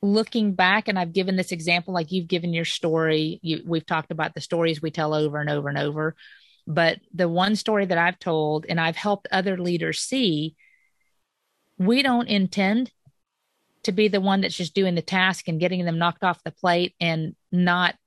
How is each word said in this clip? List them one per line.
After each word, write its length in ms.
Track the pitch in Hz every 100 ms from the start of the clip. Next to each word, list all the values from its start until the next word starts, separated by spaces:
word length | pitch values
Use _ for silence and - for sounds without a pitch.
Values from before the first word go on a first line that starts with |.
looking 540 | 202 208 220 240 214
back, 320 | 185 208 202 220
and 100 | 190
I've 160 | 175
given 220 | 175 185
this 160 | 185 180
example, 420 | 175 160 175 175
like 200 | 180 160
you've 160 | 185 165
given 240 | 180 175
your 100 | 165
story, 760 | 165 - 170 160 160 156 156 175
you, 200 | 165 156 -
we've 200 | 165 -
talked 260 | 165 156
about 200 | 160 160
the 80 | -
stories 400 | - 170 165 156
we 120 | 156
tell 200 | 156 156
over 280 | 156 151 147
and 100 | 147
over 180 | 147 143
and 100 | 143
over. 360 | 147 151 156 160 - - _ _ -
But 300 | 160 165 - _
the 160 | 170 180
one 280 | 170 185 214
story 300 | - 214 196
that 120 | 175
I've 200 | 170 180
told, 460 | - 160 151 151 165
and 120 | 165
I've 140 | 165
helped 320 | 165 208 202 -
other 260 | 196 190 185
leaders 420 | 175 175 165 156
see, 540 | - 262 233 151 156 156 _ _ _ _ _ _ _ _ _ _ _ _
we 240 | 185 247
don't 260 | 277 240 240
intend 640 | 208 190 - 196 220 254 _ _ _ _ _ _ _ _ _
to 80 | -
be 140 | 190 214
the 140 | 196
one 200 | 190 196
that's 160 | 185 -
just 180 | 175
doing 200 | - 190
the 80 | 175
task 460 | 160 190 185 180 -
and 100 | 160
getting 260 | 175 180
them 140 | 175 165
knocked 240 | 170 175
off 220 | 190 170
the 60 | -
plate 420 | - 180 175 175 _
and 340 | 170 160 160 - _
not 460 | 180 180 175 180 -